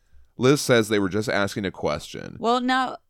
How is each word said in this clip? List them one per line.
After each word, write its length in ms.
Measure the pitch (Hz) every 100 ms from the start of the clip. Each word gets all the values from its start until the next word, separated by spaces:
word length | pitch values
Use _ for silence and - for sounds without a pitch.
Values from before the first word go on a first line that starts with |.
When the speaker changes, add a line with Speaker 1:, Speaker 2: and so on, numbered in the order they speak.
| _ - - -
Speaker 1:
Liz 240 | 123 147
says 280 | - 120 107
they 100 | 107
were 100 | 95
just 200 | 104 107
asking 360 | 101 98 113
a 60 | 95
question. 680 | - 85 76 - - 50 50
Speaker 2:
Well, 200 | 226 247
now, 360 | 247 262 254 -